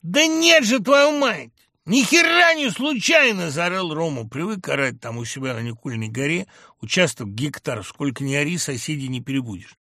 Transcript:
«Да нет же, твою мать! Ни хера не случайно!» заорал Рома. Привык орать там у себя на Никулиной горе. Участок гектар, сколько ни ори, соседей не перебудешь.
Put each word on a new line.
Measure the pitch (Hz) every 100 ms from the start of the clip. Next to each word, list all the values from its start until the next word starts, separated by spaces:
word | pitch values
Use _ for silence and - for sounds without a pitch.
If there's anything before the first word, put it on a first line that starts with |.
«Да | 165 233 320
нет | 320 330 320
же, | 220 254
твою | 196 277 285
мать! | 294 269 170 117 _ _ _ -
Ни | 240
хера | 233 339 330 339 339
не | 320 277
случайно!» | 180 285 262 - 330 262 196 170
заорал | 139 175 185 180
Рома. | 156 165 135 113
Привык | 131 180 208 147
орать | 139 135 120
там | 120 117
у |
себя | 113 135 131
на | 117
Никулиной | 117 113 139 113 110
горе. | 113 143 170 196 - - _
Участок | 117 196 170 - 107
гектар, | 104 147 - - 120
сколько | - - 143 120
ни | 135
ори, | 139 147 175
соседей | - 127 - 151 131
не | 127
перебудешь. | 120 135 120 92 - _